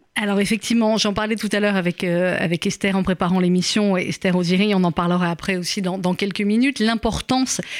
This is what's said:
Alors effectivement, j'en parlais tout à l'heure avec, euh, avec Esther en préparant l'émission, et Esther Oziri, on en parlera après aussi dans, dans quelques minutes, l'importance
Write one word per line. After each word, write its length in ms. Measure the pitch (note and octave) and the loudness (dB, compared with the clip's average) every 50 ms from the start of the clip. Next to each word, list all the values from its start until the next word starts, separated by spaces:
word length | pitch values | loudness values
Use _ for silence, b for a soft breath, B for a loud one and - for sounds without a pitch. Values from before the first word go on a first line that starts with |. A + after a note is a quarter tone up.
| _ _ - | _ _ -6
Alors 220 | - G#3+ G3+ G3+ G3+ | -4 -2 0 0 0
effectivement, 600 | G3+ - A3+ G3+ - - A#3 A#3 A3 G#3+ A3 G3+ | 0 0 -2 -2 0 0 2 2 4 2 2 2
j'en 160 | - G#3 G3 | 0 0 0
parlais 220 | G#3+ G#3+ G#3+ A3+ | -2 -2 -2 -2
tout 120 | G#3 - G3+ | -2 -2 -2
à 100 | G#3+ G3+ | 0 0
l'heure 160 | G#3 G#3 G3 | 2 2 2
avec, 280 | F#3+ F3 F3 E3+ - F#3+ | 2 0 -2 -2 -2 -2
euh, 320 | F3+ E3+ F3 F#3 F3+ F3 - | 0 0 0 0 0 0 0
avec 280 | - D#3+ E3+ - - | 0 -2 -2 -2 -2
Esther 280 | G3+ - - - G3 F#3+ | -2 -4 -2 -2 0 0
en 80 | G3 | 0
préparant 380 | F#3 - F3+ - F#3+ E3+ F#3 F#3 | 0 0 0 0 0 0 2 2
l'émission, 560 | F3+ F3+ F3+ F3+ F3 - - G#3+ G#3 G3+ F#3 | 2 2 2 2 0 0 0 2 2 2 2
et 120 | F3+ - - | 0 0 -4
Esther 280 | E3 - - F#3+ F3 | -4 -2 0 0 0
Oziri, 380 | F3+ F3+ E3+ F#3 F#3 G#3 G#3 G3+ | 2 2 2 2 2 2 2 2
on 100 | F#3+ F3+ | 2 2
en 80 | E3+ | 2
parlera 380 | D#3 - F3 F3 F3 F3+ F3+ E3+ | 0 0 0 0 2 2 0 0
après 260 | E3+ - - G3 F#3 | -2 -4 -4 -4 -4
aussi 240 | F3+ F3 - - G#3+ | -2 -2 -4 -4 -4
dans, 160 | F#3 F3+ F#3 | -2 -4 -4
dans 160 | G3 F3 F3+ | -2 -2 -2
quelques 300 | F3+ - G3+ G3+ F3+ - | -2 0 -2 -4 -2 -2
minutes, 360 | G#3 G3+ G#3+ A3+ B3+ C#4+ C4+ - | 0 2 2 2 2 2 0 0
l'importance 840 | G#3+ A3+ A#3 A3 - A3+ E3 - - - C4 C4 C4 - - - B B B | 0 0 0 0 -2 -2 -2 -2 -2 0 0 0 0 0 -2 -6 B B B